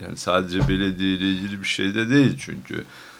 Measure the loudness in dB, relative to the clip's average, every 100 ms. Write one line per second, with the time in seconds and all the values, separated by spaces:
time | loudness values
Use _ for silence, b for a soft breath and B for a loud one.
0 | -12 -8 0 0 2 0 2 2 0 0
1 | 0 2 0 0 -4 -6 -4 -2 -2 0
2 | 2 6 4 2 -8 -12 -8 -10 -10 B
3 | B